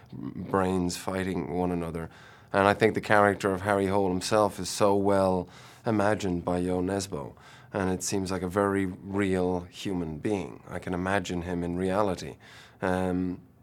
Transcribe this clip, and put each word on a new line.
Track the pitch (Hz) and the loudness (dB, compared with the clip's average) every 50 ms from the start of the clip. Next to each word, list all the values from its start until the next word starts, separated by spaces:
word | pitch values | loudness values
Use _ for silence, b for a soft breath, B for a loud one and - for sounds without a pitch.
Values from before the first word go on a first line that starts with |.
| B B | B B
brains | - - - - - - 92 - - 98 95 92 92 92 90 90 87 | -14 -12 -10 -10 -10 -10 -6 0 2 2 2 4 2 0 0 0 -2
fighting | - - - 95 95 92 95 92 90 76 - 82 | -4 -6 -4 -4 -4 -2 -2 -2 -4 -4 -4 -2
one | 90 90 87 | -2 0 0
another. | 87 85 85 80 80 82 80 80 B B B B B B B B | -2 -2 -4 -6 -6 -8 -8 -10 B B B B B B B B
And | B 101 98 101 | B 6 6 6
I | 101 | 6
think | 95 113 107 - | 6 4 4 2
the | 104 | 2
character | 95 - 110 104 104 101 98 92 - 101 | 2 4 6 6 6 6 4 2 0 -2
of | 95 90 | 0 0
Harry | 95 104 101 98 98 | 0 0 2 2 2
Hole | 95 95 101 98 92 | 2 2 2 2 2
himself | 90 92 - - 113 107 107 101 101 - | 0 -2 0 2 4 4 4 4 2 -4
is | 90 - | -8 -6
so | - - 107 101 98 | 0 2 4 4 4
well | 101 98 101 101 98 95 95 92 92 87 B B B B B B B B | 4 4 4 4 4 4 4 2 0 -2 B B B B B B B B
imagined | 123 110 104 98 104 107 92 104 95 87 87 82 | -2 0 2 2 2 2 0 0 -2 -2 -2 -2
by | 87 87 90 | -2 -2 0
Yo | 90 90 90 90 | 0 0 0 -2
Nesbo. | 90 92 98 98 95 - - 73 67 60 - B B B B B B B | -2 -2 -2 -2 -4 -4 -8 -10 -10 -10 -14 B B B B B B B
And | B 107 95 92 | B -4 -2 -2
it | 92 90 | -2 -2
seems | - - - 98 95 90 | -4 -4 -2 -2 -2 -2
like | 95 90 | -4 -4
a | 90 90 | -4 -2
very | 87 104 101 101 98 98 98 | 0 2 2 2 2 0 -2
real | 92 92 - - 101 95 98 101 95 92 92 90 90 90 90 87 87 | -2 -6 -8 -10 -6 -2 -2 0 2 2 2 2 0 0 -2 -4 -8
human | - - - 104 95 90 85 80 78 73 | -14 -10 -6 -6 -4 -4 -4 -6 -6 -6
being. | - 107 104 95 82 65 55 - - - | -2 -2 -2 -2 -4 -6 -12 -16 -14 -12
I | - 90 | -12 -10
can | - - 90 | -6 -4 -4
imagine | 87 92 95 98 101 90 - 92 87 | -2 -2 0 0 0 -2 -2 -4 -4
him | 82 90 90 87 87 | -4 -4 -4 -4 -2
in | 87 87 | -2 -2
reality. | 87 92 95 92 101 107 98 87 - 80 71 - B B B B B B B B B | -2 -2 0 2 2 2 0 0 -4 -6 -12 -12 B B B B B B B B B
Um, | - 92 92 92 92 92 90 90 90 90 90 - - - - _ | -2 -2 0 0 0 0 0 -2 -2 -2 -4 -8 -12 -20 -20 _